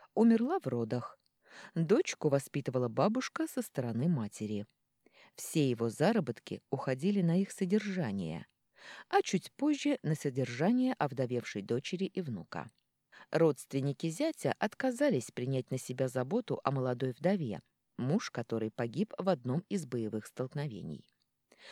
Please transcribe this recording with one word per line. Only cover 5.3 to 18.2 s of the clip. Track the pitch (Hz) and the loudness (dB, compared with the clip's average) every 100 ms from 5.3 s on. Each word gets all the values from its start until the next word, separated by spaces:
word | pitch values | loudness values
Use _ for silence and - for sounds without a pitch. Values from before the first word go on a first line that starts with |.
| - | -14
Все | - 160 135 | -2 2 4
его | 117 117 | 2 0
заработки | 104 165 226 147 110 - 101 - | 2 2 4 0 -4 -8 -10 -6
уходили | 135 135 131 175 202 | -4 -2 0 2 2
на | 170 175 | 4 4
их | 196 | 2
содержание, | - 185 214 208 185 127 98 82 82 - _ _ _ - - - | -2 0 0 0 -2 -2 -2 -4 -6 -10 _ _ _ -20 -20 -2
а | 392 | 0
чуть | - 185 - | 2 0 -2
позже | - 294 285 285 285 | -2 0 0 0 0
на | 151 156 | 0 -2
содержание | 143 127 123 120 170 247 254 | 0 0 -2 2 2 4 2
овдовевшей | 254 143 131 127 123 - 107 | 2 0 0 -2 -2 -2 -6
дочери | 98 120 - 175 190 | -2 -2 -2 -4 -4
и | - | -4
внука. | 160 101 - 82 - - _ _ _ - - | -6 -6 -8 -10 -10 -12 _ _ _ -20 -4
Родственники | 156 165 139 - 135 139 135 160 | 4 4 4 -2 -2 -2 -2 -4
зятя | 160 320 - 139 - | 0 -2 0 -2 0
отказались | 214 - 262 240 294 147 - | -2 0 -2 2 2 2 0
принять | - 127 135 - | -4 -2 -2 -2
на | 131 | -6
себя | - 127 131 | -4 -2 0
заботу | 127 127 220 - 131 | 0 0 -2 -2 -2
о | - | 0
молодой | 135 127 123 131 | 0 0 0 -2
вдове, | 120 175 202 131 85 - _ _ - | 0 0 2 0 -6 -10 _ _ -6
муж | 127 196 | 0 0